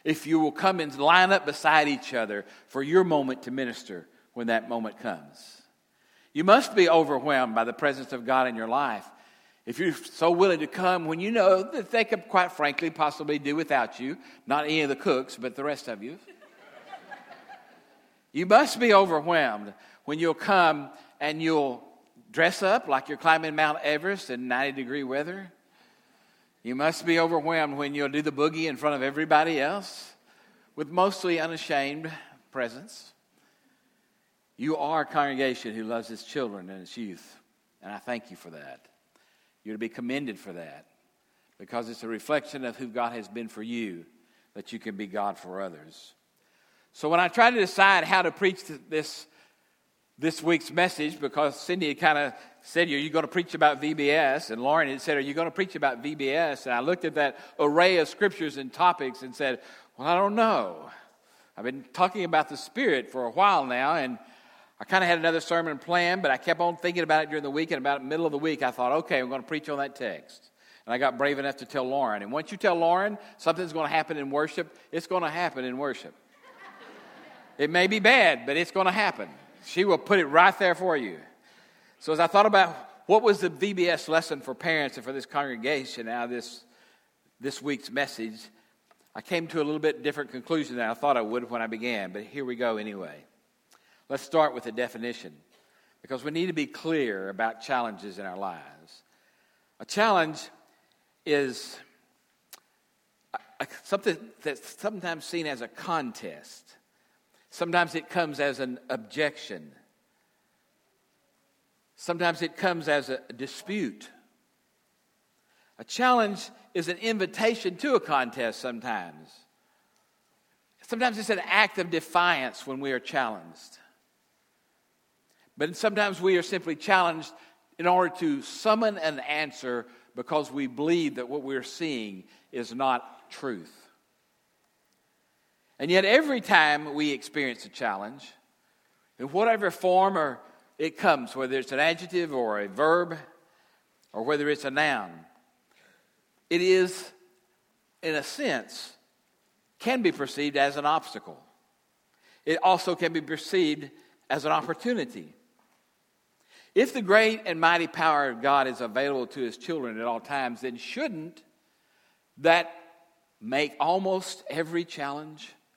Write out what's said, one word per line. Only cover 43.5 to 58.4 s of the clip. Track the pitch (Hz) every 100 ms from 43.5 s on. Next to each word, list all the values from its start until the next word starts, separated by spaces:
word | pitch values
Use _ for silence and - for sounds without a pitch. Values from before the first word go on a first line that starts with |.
| -
you | 110 117 107 85 82 _ _ _ _
that | 101 -
you | 117
can | 110 98
be | 104
God | 101 101 95
for | 90 92
others. | 95 78 78 - - _ _ _ _ _ _ _ _
So | - 151
when | 170
I | 180
try | 240 233
to | 247
decide | 185 - 196 185
how | 160 190
to | 175
preach | - 196 185 -
th-, | 147 -
this, | 156 151 - - _ _ _ _ _ _ _ _ -
this | 156 160
week's | 156 165 -
message, | 156 180 165 151 -
because | 143 147 147 135
Cindy | - 180 156
had | 143
kinda | 170 147 143 - - _
said, | - 165 170
"Are |
you | 143 151
gonna | 160 151
preach | 180 170
about | 160 151 143
V | 151
B | 151 143
S?" | 156 143 139 -
And | 113
Lauren | 131 156 143
had | 135
said, | 160 147
"Are |
you | 139
gonna | 143 165
preach | 160 190 156
about | 143 123
V | 143 151
B | 135
S?" | 151 165 135 131
And |
I | 120
looked | 139 180
at | 165
that | 151 143 - - -
array | 147 156 180 180
of | 151
scriptures | - 202 190